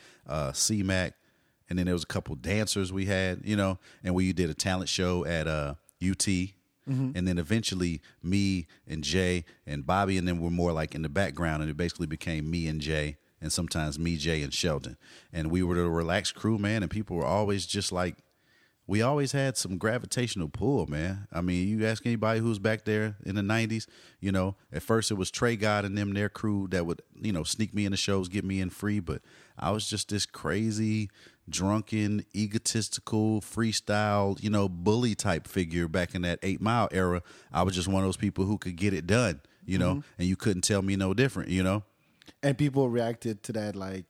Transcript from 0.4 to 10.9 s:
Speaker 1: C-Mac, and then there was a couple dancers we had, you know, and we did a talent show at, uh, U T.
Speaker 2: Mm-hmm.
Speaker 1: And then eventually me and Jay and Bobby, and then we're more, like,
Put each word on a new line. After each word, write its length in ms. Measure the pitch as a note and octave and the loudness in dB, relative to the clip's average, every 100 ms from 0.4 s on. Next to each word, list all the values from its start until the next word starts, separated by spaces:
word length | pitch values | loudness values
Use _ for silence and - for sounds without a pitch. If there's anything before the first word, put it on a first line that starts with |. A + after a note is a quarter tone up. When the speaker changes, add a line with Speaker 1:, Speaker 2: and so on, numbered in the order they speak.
| C#2 | -2
Speaker 1:
C-Mac, 600 | - - G#2+ F#2+ F#2 F2 - _ _ _ _ - | 0 0 0 2 0 0 -6 _ _ _ _ -6
and 80 | F2+ | -2
then 80 | F2+ | 0
there 80 | |
was 100 | F2 | 0
a 40 | D#2+ | -2
couple 280 | G2 - D2+ | -4 -4 -8
dancers 560 | C#2 G#2 G#2 G2+ F#2 | -2 0 0 -2 -2
we 140 | F#2+ F#2+ | -2 0
had, 360 | F#2+ F#2 F2+ | 2 0 -2
you 120 | - G#2 | -2 2
know, 220 | F#2+ F#2 - - | 2 0 -8 -8
and 100 | F2+ F2+ | 0 2
we 180 | F#2 | 2
did 160 | F2+ E2+ | 2 0
a 40 | D2+ | 0
talent 340 | G2 F#2 F#2 | 0 0 -2
show 360 | - F2+ F2+ E2 | 0 2 0 0
at, 220 | E2+ D#2 | 0 0
uh, 280 | D#2 C#2+ D2+ _ - | 0 -2 -6 _ -4
U 160 | F#2 F#2+ | -2 0
T. 400 | - F2+ F#2+ - _ _ - | 0 0 -2 -8 _ _ -4
Speaker 2:
Mm-hmm. 220 | C3 C3 A2 | -2 -2 0
Speaker 1:
And 120 | F#2 | 0
then 100 | F2 | 0
eventually 640 | D#2 A2+ G#2+ F#2 F2 D#2+ - - | 0 0 0 0 -2 -2 -10 -10
me 420 | F2 G2 G2 F#2 E2 - - | 0 2 2 0 -4 -14 -10
and 160 | D#2 | -6
Jay 420 | D2 F#2 F2+ F2+ E2+ - - | 0 2 2 2 -2 -14 -8
and 180 | D2 C2 | -6 0
Bobby, 320 | F#2+ G2 F#2+ | 2 4 2
and 100 | F2 | 2
then 120 | F2 | 0
we're 80 | E2+ | 0
more, 220 | F2 F2 | 2 2
like, 240 | D#2+ D#2 | 2 -2